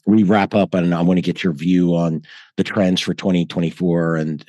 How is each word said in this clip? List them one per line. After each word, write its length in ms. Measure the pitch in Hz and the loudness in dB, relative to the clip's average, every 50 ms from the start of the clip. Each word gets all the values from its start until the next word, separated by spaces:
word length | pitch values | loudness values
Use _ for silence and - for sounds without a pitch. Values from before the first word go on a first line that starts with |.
| _ | _
we 200 | - 104 110 107 | 2 4 4 4
wrap 300 | 90 107 104 98 101 - | 4 4 2 2 2 0
up, 200 | 107 98 87 - | 0 0 0 0
and 200 | 92 85 87 87 | 0 0 0 0
I 60 | 82 | 0
wanna 220 | 87 85 90 90 85 | 2 2 2 2 0
get 200 | 90 85 - - | -2 -4 -2 -4
your 120 | 92 80 | -4 -4
view 420 | 69 80 90 92 90 90 87 87 | -2 -2 0 2 2 2 2 2
on 240 | 85 85 85 80 78 78 - - - - _ _ - | 0 0 -2 -4 -6 -8 -12 -20 -20 -20 _ _ -6
the 60 | 92 | -6
trends 360 | - - 113 98 90 92 90 | -4 -2 0 0 0 0 0
for 140 | - - 87 | -2 -4 -6
twenty 320 | - - 101 92 87 85 | -4 -2 -2 0 0 -2
twenty-four 720 | 82 - 90 85 80 80 - 92 90 85 85 85 82 82 | -2 -4 -4 -4 -4 -4 -4 -2 -2 0 0 0 -2 -2
and, 280 | 80 80 78 78 71 71 | -2 -4 -4 -6 -8 -10